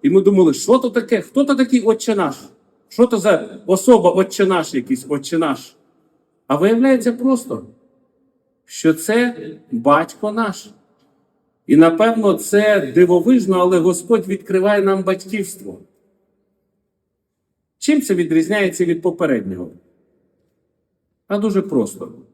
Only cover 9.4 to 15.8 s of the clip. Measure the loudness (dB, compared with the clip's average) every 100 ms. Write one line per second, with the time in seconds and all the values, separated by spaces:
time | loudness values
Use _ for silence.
9.4 | -14 -18 _ -4 2 2 0 -8 -8 -4
10.4 | -6 -6 -16 _ _ _ _ _ _ _
11.4 | _ _ 0 4 4 4 0 2 0 -2
12.4 | 0 0 2 0 0 2 4 4 4 2
13.4 | 2 0 2 2 0 -2 0 -2 0 -10
14.4 | -4 -2 0 0 0 -2 -2 -6 -6 -8
15.4 | -8 -12 -18 -20